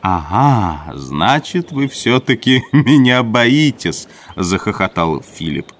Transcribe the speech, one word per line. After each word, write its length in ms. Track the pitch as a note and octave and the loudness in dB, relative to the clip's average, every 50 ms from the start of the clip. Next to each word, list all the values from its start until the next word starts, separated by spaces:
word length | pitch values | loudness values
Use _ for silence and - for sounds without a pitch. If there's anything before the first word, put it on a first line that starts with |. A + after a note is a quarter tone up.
«Ага, 920 | - F#2+ F#2 F2 D2 D2 F2 A2+ C3+ D3 C3 A#2 G2 F2 D#2+ D2 D2 E2 C2+ | 0 0 -2 -2 -4 -2 -2 2 2 4 2 2 0 -2 -4 -8 -12 -14 -14
значит, 760 | C#2 C2+ C2 C#2 D2 E2 A2 C#3 D3+ D3 - - F3+ E3+ - | -12 -12 -8 -4 0 2 2 2 0 -2 -4 -4 -4 -4 -4
вы 160 | D#3 C3+ C#3 C3+ | -4 -4 -4 -4
все-таки 760 | - - - A#2 A#2+ C3 C3 - C3 A2+ - C3 C3 B2 A#2+ - | -4 -4 -2 0 0 0 2 0 -4 0 2 2 2 2 0 2
<laughs> 40 | - | 2
меня 500 | C#3+ C#3 A#2+ D3 D3 C3 B2 B2+ B2+ B2+ | 2 4 6 6 6 6 6 4 2 0
боитесь», 840 | A2+ A2 B2 A#2 A#2 C3 D3 D#3 C#3+ - - - E2+ D#2 - - - - - - - - | 0 2 2 2 4 4 4 2 0 0 -2 -6 -6 -6 -6 -12 -16 -20 -20 -20 -18 -6
захохотал 880 | - F#2 F2 F#2 F#2 - G#2+ G2+ - F#2+ - - - E2+ E2 D#2 C2 | -4 -2 0 0 -2 -2 -4 -2 -2 -4 -2 0 -2 -2 -2 -2 -4
Филипп. 500 | - - - - D#2+ D#2+ C#2+ C#2 C2+ - - | -8 -12 -14 -10 -8 -6 -6 -6 -8 -10 -18